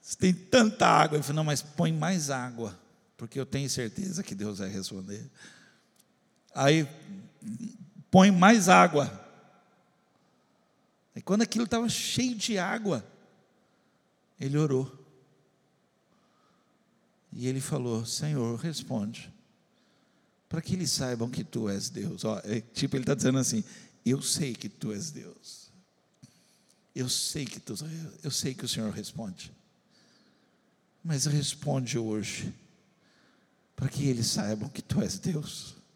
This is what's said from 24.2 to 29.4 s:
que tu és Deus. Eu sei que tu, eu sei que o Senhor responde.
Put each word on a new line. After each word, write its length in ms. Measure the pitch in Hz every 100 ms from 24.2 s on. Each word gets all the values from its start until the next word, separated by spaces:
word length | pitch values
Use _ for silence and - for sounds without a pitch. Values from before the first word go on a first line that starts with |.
| - - 147 113
que 120 | 107
tu 240 | - 107
és 200 | 104 160
Deus. 580 | 143 90 85 - - - 92 _ _ _ _ - _ _ _ _ _ _ -
Eu 120 | 127
sei 380 | - - 160 127
que 140 | -
tu, 160 | - 110 156 160 160 -
eu 80 | 151
sei 240 | - 135 131
que 100 | 127
o 20 |
Senhor 240 | - 110
responde. 640 | 95 101 - 110 90